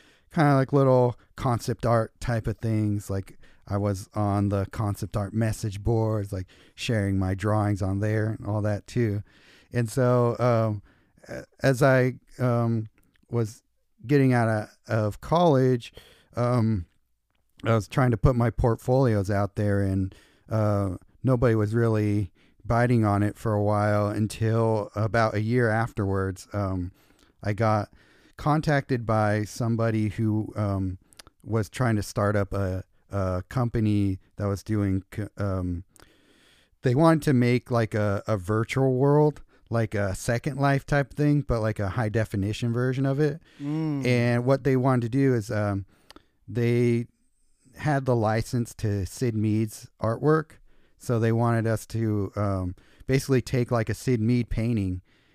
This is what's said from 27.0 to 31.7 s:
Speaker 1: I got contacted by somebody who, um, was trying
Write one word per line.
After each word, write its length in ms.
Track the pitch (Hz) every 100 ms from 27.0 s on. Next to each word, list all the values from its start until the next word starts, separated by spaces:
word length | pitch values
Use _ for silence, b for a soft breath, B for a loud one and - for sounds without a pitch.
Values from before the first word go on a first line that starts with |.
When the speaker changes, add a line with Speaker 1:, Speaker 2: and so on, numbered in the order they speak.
| b b b b
Speaker 1:
I 100 | 101
got 380 | 104 113 107 101 b b b b -
contacted 640 | 151 151 156 143 - 127
by 400 | 113 110 107 107
somebody 640 | 107 - 117 113 113 110 107
who, 440 | 107 110 107 104 -
um, 420 | 104 98 95 90 B B B _
was 240 | - 110
trying 280 | 104